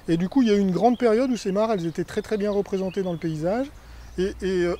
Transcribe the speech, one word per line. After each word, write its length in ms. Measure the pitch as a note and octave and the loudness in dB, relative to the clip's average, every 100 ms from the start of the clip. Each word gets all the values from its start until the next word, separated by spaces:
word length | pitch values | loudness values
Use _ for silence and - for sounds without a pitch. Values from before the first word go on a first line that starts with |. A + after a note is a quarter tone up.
| - | -2
Et 80 | E3 | 0
du 100 | F3+ | 2
coup, 140 | C#4 | 4
il 80 | A#3 | 4
y 20 | |
a 40 | G3+ | 4
eu 40 | |
une 120 | G3 | 4
grande 260 | E3+ A3 A#3+ | 4 4 4
période 340 | B3 G#3+ C4 | 4 4 2
où 60 | A#3 | 0
ces 140 | G3+ | -2
mares, 200 | F#3+ A3 | 0 2
elles 140 | G#3+ E3 | 0 -2
étaient 180 | D#3+ | -4
très, 200 | F3 - | -4 -6
très 120 | - G#3+ | -4 -2
bien 160 | G#3 | 0
représentées 520 | G3+ G3 G3 F#3+ F#3+ | 0 -2 -2 -4 -4
dans 100 | F#3 | -4
le 60 | E3 | -4
paysage. 480 | E3+ D#3 E3 A3 C#4 - - - - - | -4 -2 -2 -2 -4 -8 -20 -20 -14 -4
Et, 160 | F#3+ - | -4 -2
et, 220 | F#3+ F#3 F3 | -2 0 0
euh, 100 | F#3 | 0